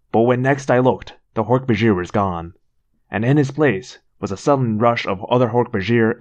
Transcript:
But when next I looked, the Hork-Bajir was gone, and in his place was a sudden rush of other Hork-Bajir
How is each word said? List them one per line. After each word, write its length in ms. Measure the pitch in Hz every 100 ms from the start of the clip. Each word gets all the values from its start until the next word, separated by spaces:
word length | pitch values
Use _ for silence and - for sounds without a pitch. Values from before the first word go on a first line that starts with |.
| _
But 100 | 110
when 200 | 120 123
next 300 | 131 139 -
I 80 | 123
looked, 360 | 127 117 - - _
the 100 | 113
Hork-Bajir 520 | 104 131 131 101 113 92
was 160 | 87
gone, 420 | 107 98 85 85 - _ _ _ _ _
and 140 | 101 117
in 120 | 151
his 140 | 135
place 480 | 151 147 95 - - _ _
was 120 | 98
a 60 | 95
sudden 400 | 151 139 120 107
rush 280 | 117 117 -
of 180 | 92 -
other 240 | 123 120
Hork-Bajir 680 | 120 120 104 95 120 110 -